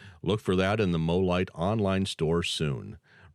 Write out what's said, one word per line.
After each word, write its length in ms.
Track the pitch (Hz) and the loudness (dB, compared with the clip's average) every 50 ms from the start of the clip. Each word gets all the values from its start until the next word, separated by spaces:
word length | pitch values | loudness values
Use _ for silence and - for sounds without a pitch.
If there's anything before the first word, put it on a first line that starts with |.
| - - - - - | -20 -20 -18 -8 -2
Look 160 | - 101 107 | -2 -2 -2
for 160 | - - 92 | 0 0 2
that 240 | 92 92 95 104 110 | 2 4 2 2 2
in 140 | 107 92 85 | 2 2 2
the 40 | 82 | 0
Molite 520 | 80 80 85 92 95 90 90 90 92 - - | 0 2 2 2 2 2 2 0 0 -2 -4
online 520 | - 82 98 110 113 101 95 95 95 98 | -4 -2 -2 0 0 0 0 0 0 0
store 380 | - - - 80 76 85 85 85 | -2 -4 -2 -2 0 0 0 0
soon. 540 | - - - 80 73 67 57 50 50 - - _ _ - - - - - | -2 -4 -2 -2 -2 -2 -4 -8 -12 -16 -18 _ _ -20 -20 -20 -20 -10